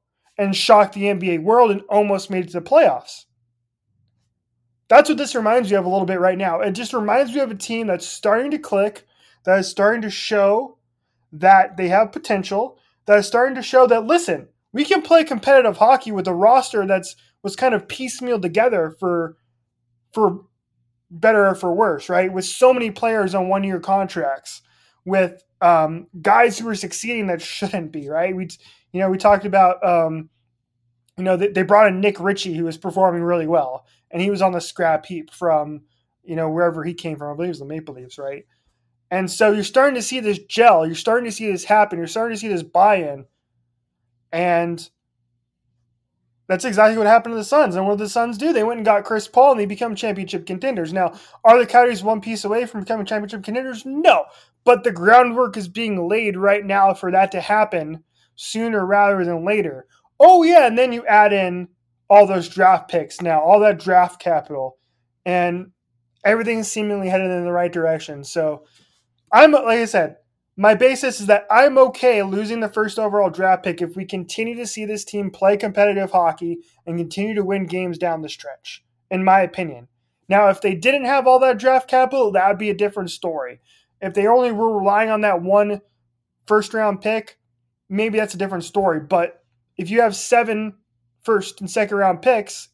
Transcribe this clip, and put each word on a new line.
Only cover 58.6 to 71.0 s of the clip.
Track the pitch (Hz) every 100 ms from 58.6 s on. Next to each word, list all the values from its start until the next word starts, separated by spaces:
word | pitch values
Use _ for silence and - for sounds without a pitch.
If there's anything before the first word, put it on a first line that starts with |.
| 233 214
rather | 185 202 202 196
than | 175 170
later. | 175 214 175 131 - _ _ _
Oh, | 320 370
yeah, | 320 302 254
and | 226
then | 254
you | 233 -
add | 214 208
in | 202 185 180 175 _ _ _ _
all | 202 196
those | 190 170
draft | 185 185 180 -
picks | 175 151 -
now, | 175 156
all | 156 208
that | 208 190
draft | 175 180 175 -
capital, | 180 160 147 147 131 - _ _ _ _
and | 180 180 175 175 180 _ _ _ _ _
everything's | 202 226 226 226 214
seemingly | 220 214 202 190
headed | 190 185
in | 180
the | 175
right | 175 175
direction. | 175 165 160 - 143
So, | 139 170 156 147 _ _ _ _ _ _ _
I'm, | 220 311
like | 294 226 233
I | 226
said, | 202 151 - _ _ _ -
my | 208
basis | 214 254 262